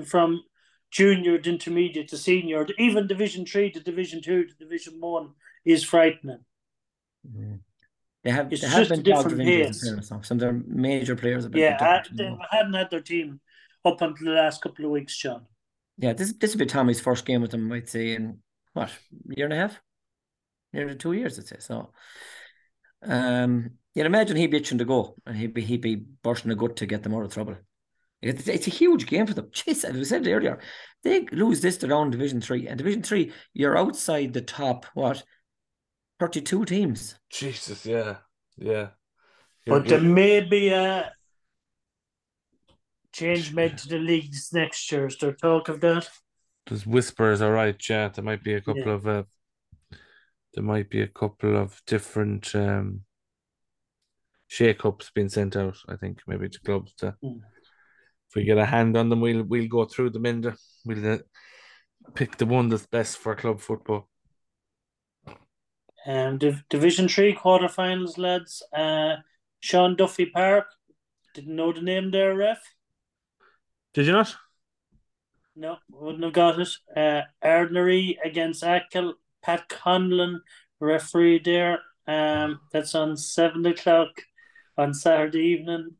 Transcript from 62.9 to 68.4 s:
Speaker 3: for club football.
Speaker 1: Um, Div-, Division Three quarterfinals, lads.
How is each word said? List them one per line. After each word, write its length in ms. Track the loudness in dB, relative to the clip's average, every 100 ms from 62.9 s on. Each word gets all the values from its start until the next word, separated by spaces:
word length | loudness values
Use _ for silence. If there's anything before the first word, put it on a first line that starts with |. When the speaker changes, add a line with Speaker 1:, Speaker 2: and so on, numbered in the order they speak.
| -4 -4 -6
Speaker 3:
for 160 | -6
club 260 | -4 -4 -4
football. 480 | -6 -8 -4 -4 -6 _ _ _ _ _ _ _ _ _ _ _ -20 -20 _ _ _ _ _ _
Speaker 1:
Um, 340 | -6 -4 -2 0
Div-, 260 | 0 0 -2
Division 400 | 2 4 4 2
Three 260 | 4 4
quarterfinals, 840 | 4 4 4 4 0 -2 -2 -4 -4
lads. 440 | -2 -2